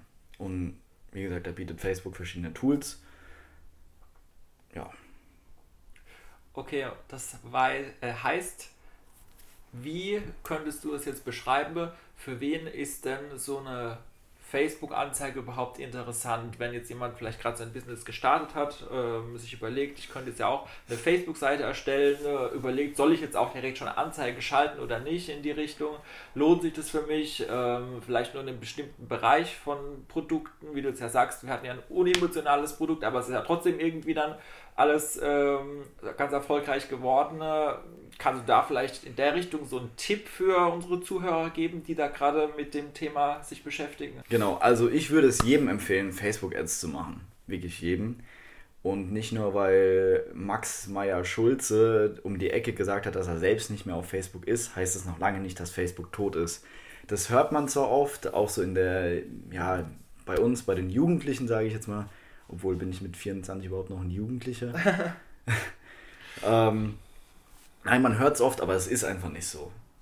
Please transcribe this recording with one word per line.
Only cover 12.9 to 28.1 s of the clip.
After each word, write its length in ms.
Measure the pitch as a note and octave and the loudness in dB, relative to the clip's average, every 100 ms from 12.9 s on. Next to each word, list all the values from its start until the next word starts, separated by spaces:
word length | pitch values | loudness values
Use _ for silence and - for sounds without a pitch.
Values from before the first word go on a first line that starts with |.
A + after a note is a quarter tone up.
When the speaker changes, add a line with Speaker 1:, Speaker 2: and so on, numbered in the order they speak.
| - C3 | -6 -6
Speaker 2:
denn 140 | C#3 D3 C3 | -6 -8 -10
so 200 | - C#3 | -8 -6
eine 380 | C3 B2 A#2+ A#2 - - _ - - | -6 -6 -6 -8 -14 -20 _ -20 -4
Facebook-Anzeige 880 | C#3 D3+ D#3 D3+ - C#3 - C#3 C3 | 0 0 0 -6 -4 -2 -4 -6 -6
überhaupt 400 | A#2+ B2 B2 - | -6 -4 -4 -6
interessant, 800 | C3+ B2+ A#2+ A#2 B2 A#2 A#2 A2+ | -10 -8 -8 -6 -2 -4 -4 -6
wenn 120 | A#2+ | -6
jetzt 160 | A#2+ A#2+ | -6 -10
jemand 300 | B2 B2 - | -8 -8 -6
vielleicht 240 | A2+ A2 | -8 -4
gerade 160 | A#2 A#2+ | -4 -4
sein 160 | A2+ | -8
Business 320 | B2 A#2+ A2+ - | -10 -10 -12 -10
gestartet 500 | - C3 D#3 D3 D3+ | 0 4 4 2 -4
hat, 300 | D3 - - | -4 -6 -6
ähm, 440 | B2+ A#2 A2+ A2+ A#2 | -4 -2 -2 -6 -12
sich 140 | - | -12
überlegt, 480 | - A2+ C3 C#3+ - | -8 -4 -2 -4 -6
ich 80 | - | -12
könnte 200 | C3 B2+ | -10 -10
jetzt 100 | A2 | -2
ja 80 | A2 | 0
auch 200 | C#3 - - - | 0 -4 -16 -8
eine 100 | A#2 | 0
Facebook-Seite 680 | E3 F3+ F3+ - C#3 C#3+ | 4 4 2 -2 0 2
erstellen, 540 | B2 C#3 - C#3 C#3+ C#3+ | 0 -2 0 4 4 4
äh, 320 | D3 C#3 B2 C#3 | 0 0 -2 -2
überlegt, 400 | B2+ C3 D3 - | -2 0 0 4
soll 160 | D3+ | 6
ich 80 | E3 | 6
jetzt 160 | D3+ - | 2 0
auch 160 | B2 | 0
direkt 260 | C3 C3 - | 0 -6 -4
schon 80 | A#2+ | -4
Anzeige 520 | - D#3 D#3 B2 A#2+ | -2 -4 -2 -4 -4
schalten 380 | - C#3 D3 C#3+ | 2 4 4 0
oder 200 | A#2+ A#2 | -4 -4
nicht 280 | C#3 F3 E3 | -2 -4 -4
in 120 | D3 | -6
die 100 | D3 | -4
Richtung, 440 | D3 D3+ - D3+ D3 - - - C3 | -2 -4 -4 -6 -6 -14 -18 -10 4
lohnt 260 | D#3 E3+ | 6 6
sich 100 | E3 | 4
das 160 | D#3 - | -2 -4
für 100 | D#3 | -2
mich, 420 | D3+ D#3 D3+ - - | 0 0 -2 -4 -2
ähm, 520 | B2 B2 B2 B2+ B2 | 0 0 -2 -4 -10
vielleicht 280 | B2 | -2